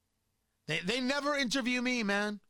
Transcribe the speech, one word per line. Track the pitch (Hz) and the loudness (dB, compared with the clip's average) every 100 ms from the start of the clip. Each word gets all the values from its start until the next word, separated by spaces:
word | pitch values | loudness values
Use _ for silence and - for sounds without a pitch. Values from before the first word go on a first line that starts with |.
| _ _ _ _ _ _ - | _ _ _ _ _ _ -6
They, | 160 | -4
they | 175 247 | 0 0
never | 254 285 285 285 | 2 0 0 0
interview | 254 269 240 247 | 0 0 0 0
me, | 247 247 | 0 0
man. | 208 202 208 208 _ | 2 0 0 -6 _